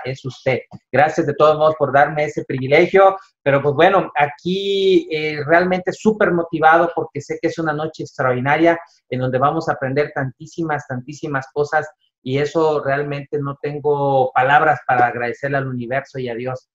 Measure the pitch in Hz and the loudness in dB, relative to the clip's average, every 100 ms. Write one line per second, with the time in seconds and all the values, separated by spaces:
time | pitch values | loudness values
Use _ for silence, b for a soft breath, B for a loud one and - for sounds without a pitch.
0 | 127 135 127 - 135 120 - - _ 127 | -2 -10 -12 -6 -2 -2 -6 -20 _ 2
1 | 156 - 143 143 151 151 156 - 131 139 | 2 2 -2 2 2 4 2 2 2 2
2 | 151 151 151 - - 131 131 151 175 190 | 2 0 -4 -6 -6 -6 2 4 6 6
3 | 190 190 B _ 143 139 143 135 185 190 | 6 4 B _ 0 2 2 4 4 4
4 | - 147 147 - 175 190 196 196 190 175 | 0 0 -2 -2 -4 -4 -2 0 4 2
5 | 165 156 156 151 139 170 180 185 180 - | 2 -4 -4 -4 2 2 4 0 -4 0
6 | 214 214 185 175 170 160 160 170 170 160 | 0 2 0 0 -2 2 4 6 2 -2
7 | - 135 - 160 160 - 160 147 156 - | -8 -10 -10 -6 -4 -4 -4 -4 -6 -10
8 | 143 - 127 123 135 156 165 165 B B | -12 -4 -2 0 0 2 2 2 B B
9 | _ 127 127 127 143 160 160 139 131 135 | _ -4 -2 0 0 0 -4 -4 -2 -2
10 | 147 147 135 - 156 170 160 143 - 123 | -2 -4 -8 -10 -14 -8 -6 -6 -6 -10
11 | 123 143 151 135 - 147 147 156 147 _ | -10 -12 -8 -8 -6 -4 -2 -2 -4 _
12 | _ _ 127 139 147 165 156 151 135 139 | _ _ -6 -2 -2 0 0 0 -2 -4
13 | 147 143 139 147 139 139 147 147 147 143 | -4 -8 -8 -6 -6 -8 -8 -4 -2 0
14 | 139 135 127 131 131 151 156 135 - 127 | 0 0 0 0 2 4 2 0 0 0
15 | 120 117 120 - 139 139 131 123 117 135 | 0 0 -6 -6 -4 -4 -4 -8 -6 -6
16 | 135 135 123 117 127 127 - | -6 -10 -8 -8 -8 -10 -14